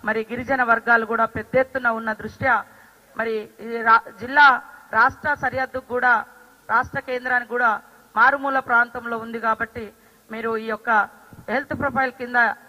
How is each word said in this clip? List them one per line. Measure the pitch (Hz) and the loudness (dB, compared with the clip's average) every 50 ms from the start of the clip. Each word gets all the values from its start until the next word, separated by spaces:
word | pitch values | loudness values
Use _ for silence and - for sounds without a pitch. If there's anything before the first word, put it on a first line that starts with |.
| - | -4
మరి | 214 220 226 220 214 | -4 -4 -4 -4 -6
గిరిజన | 233 240 254 220 277 262 247 | -8 -10 -4 -4 -2 0 2
వర్గాలు | 233 233 226 226 233 233 233 226 | 2 2 2 4 2 2 2 2
కూడా | 214 233 226 226 | 0 -2 -2 -2
పెద్ద | 220 - 226 214 - - | -2 -2 -10 -10 -2 0
ఎత్తున | 254 262 262 - 262 254 | 0 0 0 -4 -4 -2
ఉన్న | 240 226 220 226 226 214 | -2 -2 -2 -4 -6 -8
దృష్ట్యా | 214 214 214 - - - 269 240 208 202 - - - - _ _ _ _ _ _ | -8 -10 -14 -10 -4 0 0 0 0 -2 -6 -20 -20 -20 _ _ _ _ _ _
మరి | - 226 226 220 214 214 226 _ - | -6 -6 -4 -4 -6 -8 -10 _ -18
ఈ | - 233 233 233 | -12 -10 -8 -2
రా-, | 220 226 226 226 226 - 214 196 | 2 4 4 4 2 -2 -16 -14
జిల్లా | 220 247 269 294 294 277 247 - - - - - - - - | -12 -2 4 6 8 8 6 4 -2 -12 -20 -20 -14 -2 2
రాష్ట్ర | 220 233 269 - - - 302 285 | 2 2 2 2 -2 -4 -4 -4
సరిహద్దుకు | - 262 247 247 262 262 254 - 262 254 | -2 -4 -4 -4 -4 -6 -4 -6 -12 -8
కూడా | - 233 247 247 247 240 214 - - - - - _ _ _ _ - | -6 -4 0 2 2 2 2 0 -6 -16 -20 -20 _ _ _ _ -2
రాష్ట్ర | 214 233 254 240 - 277 | 0 0 0 -2 -6 -10
కేంద్రానికి | 269 - 254 247 247 254 254 247 240 220 | -6 -6 -8 -6 -2 -2 -2 -2 -2 -2
కూడా | 226 240 247 226 208 - - - - - _ _ _ | -4 0 0 0 0 -2 -6 -16 -20 -20 _ _ _
మారుమూల | 214 233 262 277 277 269 277 269 269 | 4 4 4 4 2 -4 -2 -2 -2
ప్రాంతంలో | 262 - 240 233 240 240 - 247 233 233 233 | -2 2 2 2 2 0 -4 -10 -8 -6 -8
ఉంది | 226 226 226 226 226 | -8 -8 -8 -10 -4
కాబట్టి | 220 226 220 - 233 220 _ 240 220 202 - _ _ _ _ _ _ _ | -2 -2 -2 -2 -4 -10 _ -14 -14 -14 -16 _ _ _ _ _ _ _
మీరు | 220 220 226 226 226 | -12 -8 -6 -4 -4
ఈ | 220 220 | -4 -4
యొక్క | 220 214 214 - 240 226 214 196 - - - - - - - - - | -6 -8 -6 -2 0 2 2 2 0 -6 -20 -20 -20 -20 -18 -8 -4
హెల్త్ | 220 262 285 - 302 247 | -4 -4 -4 -4 -6 -4
ప్రొఫైల్ | 285 277 247 269 269 254 | -4 -2 0 -2 -2 -2
కింద | 240 - 247 240 247 247 233 220 - - - | -4 -10 -12 -2 0 2 2 2 0 -6 -12